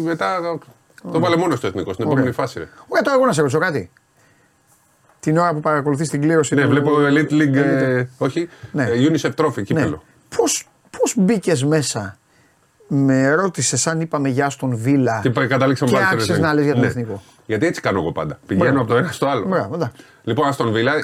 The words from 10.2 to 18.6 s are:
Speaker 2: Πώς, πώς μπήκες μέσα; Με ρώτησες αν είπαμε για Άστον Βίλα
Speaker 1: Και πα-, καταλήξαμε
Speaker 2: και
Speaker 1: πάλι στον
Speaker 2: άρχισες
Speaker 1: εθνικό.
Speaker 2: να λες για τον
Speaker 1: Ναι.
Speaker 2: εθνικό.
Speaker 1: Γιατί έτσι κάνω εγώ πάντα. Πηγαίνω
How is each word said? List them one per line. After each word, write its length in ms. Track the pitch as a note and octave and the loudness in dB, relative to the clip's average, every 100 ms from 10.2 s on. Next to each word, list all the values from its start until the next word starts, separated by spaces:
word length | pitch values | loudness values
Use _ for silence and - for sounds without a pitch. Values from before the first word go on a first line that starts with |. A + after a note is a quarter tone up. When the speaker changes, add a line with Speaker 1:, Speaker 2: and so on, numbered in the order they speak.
| _ - | _ -2
Speaker 2:
Πώς, 300 | E4 - - _ _ - | -2 -2 -8 _ _ -2
πώς 140 | A4+ - | -2 2
μπήκες 460 | F#3 A3 F#3+ D3 C#3 | 2 2 0 0 2
μέσα; 520 | D#3 B2+ A2+ F#2+ - _ _ _ _ _ _ _ | 0 0 -6 -8 -12 _ _ _ _ _ _ _
Με 460 | C#3 C3+ C3 C3+ | 0 2 2 2
ρώτησες 540 | D#3 F#3+ E3+ B2 B2+ E3 | 2 0 -2 -2 -2 -2
αν 140 | D#3+ | -2
είπαμε 280 | E3 D3+ C#3 | -4 -2 -2
για 160 | B2+ C#3 | 0 -2
Άστον 300 | - C3+ A#2 | -2 -4 -2
Βίλα 420 | A#2+ C#3+ A#2+ A2+ | 2 2 2 0
Speaker 1:
Και 80 | B2+ | 0
πα-, 160 | A#2 B2+ | 0 0
καταλήξαμε 460 | C3 C3+ C3+ C3 | 2 2 2 2
Speaker 2:
και 60 | G#2+ | 2
Speaker 1:
πάλι 80 | G2 | 2
στον 100 | - | 0
Speaker 2:
άρχισες 100 | A2+ | 0
Speaker 1:
εθνικό. 180 | E3 D#3+ | 0 2
Speaker 2:
να 60 | |
λες 100 | D3+ | 2
για 100 | D3 | 2
τον 80 | C3 | 2
Speaker 1:
Ναι. 60 | A2 | 0
Speaker 2:
εθνικό. 340 | B2 A2+ G2+ - _ - | -2 -6 -10 -12 _ -6
Speaker 1:
Γιατί 200 | G#2+ E3 | -2 0
έτσι 160 | - | 0
κάνω 180 | A2+ F#2+ | -2 -2
εγώ 120 | E2 | -2
πάντα. 280 | D#2+ D#2 C#2 - | -4 -6 -8 -4
Πηγαίνω 180 | G2 | 0